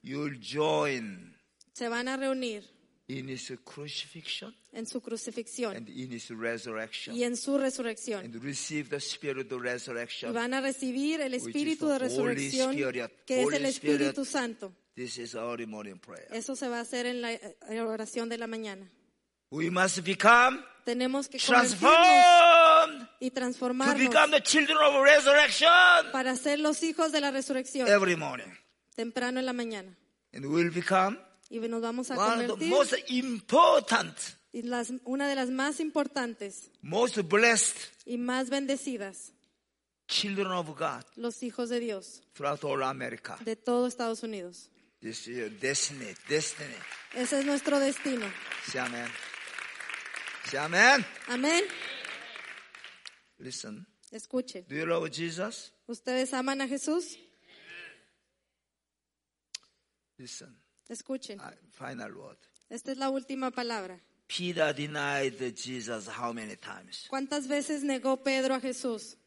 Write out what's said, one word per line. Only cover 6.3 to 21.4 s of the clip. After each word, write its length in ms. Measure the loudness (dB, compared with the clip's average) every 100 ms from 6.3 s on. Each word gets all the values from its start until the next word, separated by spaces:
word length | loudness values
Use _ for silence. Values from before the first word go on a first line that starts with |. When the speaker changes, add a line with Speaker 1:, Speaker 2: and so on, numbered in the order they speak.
Speaker 1:
resurrection. 840 | -6 -4 -4 -6 -8 -8 -10 -10 -4
Speaker 2:
y 80 |
en 140 | -2 -2
su 200 | -2 0
resurrección. 680 | 0 -4 -6 -8 -8 -8 -8
Speaker 1:
And 100 | -10
receive 460 | -8 -8 -6 -6 -4
the 100 | -6
spirit 520 | -6 -8 -6 -6 -6
of 100 | -6
resurrection, 680 | -4 -6 -6 -8 -8 -8 -6
Speaker 2:
Y 20 |
van 200 | -4 -2
a 80 | -2
recibir 600 | -4 -4 -4 -2 -2 -2
el 120 | -4
Speaker 1:
which 80 | -6
is 60 | -6
Speaker 2:
espíritu 400 | -4 -2 0 0
Speaker 1:
the 120 | 0
Speaker 2:
de 160 | 0 0
Speaker 1:
Holy 140 | -2 -2
Speaker 2:
resurrección, 380 | -2 0 0 0
Speaker 1:
Spirit. 360 | -2 -4 -8 _ -4
Speaker 2:
que 140 | 0
es 40 | 2
Speaker 1:
Holy 100 | 2
Speaker 2:
el 80 | -2
Speaker 1:
Spirit, 340 | -2 0 2
Speaker 2:
Espíritu 240 | 2 -2 -4
Santo. 480 | -2 -4 -6 -14 -16 _ -12
Speaker 1:
this 220 | -12 -10
is 160 | -10 -8
early 300 | -6 -6 -8
morning 320 | -10 -12 -16
prayer. 280 | -18 -18 -10
Speaker 2:
Eso 240 | -10 -8 -6
se 120 | -6
va 120 | -6
a 20 |
hacer 240 | -6 -6 -4
en 160 | -4
la, 120 | -6
eh, 220 | -8 -10 -18 -10 -6
oración 480 | -4 -4 -6 -6 -6
de 80 | -6
la 80 | -6
mañana. 420 | -8 -8 -12 -16 _ _ _ _ _ _
Speaker 1:
We 180 | -4 0
must 300 | 2 2 2
become 560 | -4 4 8 10 8 2 -10 -12
Speaker 2:
Tenemos 460 | -6 -2 0 -2 -4
que 80 |
convertirnos 400 | -4